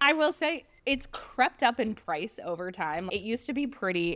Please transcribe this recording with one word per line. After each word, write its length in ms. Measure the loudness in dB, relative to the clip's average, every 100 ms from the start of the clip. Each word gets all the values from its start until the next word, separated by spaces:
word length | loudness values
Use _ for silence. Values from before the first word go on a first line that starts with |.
I 100 | 4
will 220 | 6 2
say 320 | 2 -2 -2 -8 _
it's 220 | -2 -2 -4
crept 500 | -14 -6 2 2 4
up 180 | 2 2
in 140 | -2
price 440 | -4 -4 -4 -4 -8
over 260 | -6 -6 -6
time. 380 | -4 -4 -4 -2
It 120 | -4
used 240 | -2 -4 -2
to 80 |
be 120 | -2 -2
pretty 460 | -2 -2 0 0